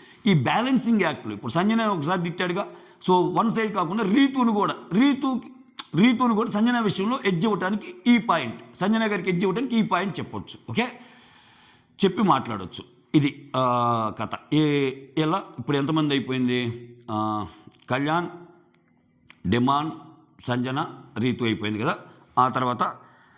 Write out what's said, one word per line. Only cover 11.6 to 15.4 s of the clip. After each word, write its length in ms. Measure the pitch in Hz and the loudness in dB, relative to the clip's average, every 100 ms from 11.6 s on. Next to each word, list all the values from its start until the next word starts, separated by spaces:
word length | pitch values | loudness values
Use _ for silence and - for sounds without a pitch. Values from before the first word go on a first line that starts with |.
| - _ _ - 190 | -20 _ _ 0 0
చెప్పి 180 | 180 | 2
మాట్లాడొచ్చు. 600 | 202 139 120 107 92 - - _ _ 156 | 2 2 0 -8 -10 -14 -20 _ _ 2
ఇది, 360 | 143 - - 131 | 2 -2 -8 -2
ఆ, 580 | 127 123 120 117 110 104 | 2 2 2 0 -2 -4
కథ. 100 | 107 - - | -8 -8 -2
ఏ, 380 | 151 151 143 135 131 135 - | 2 4 2 0 -4 -8 -2
ఎలా 260 | 156 185 | 0 -2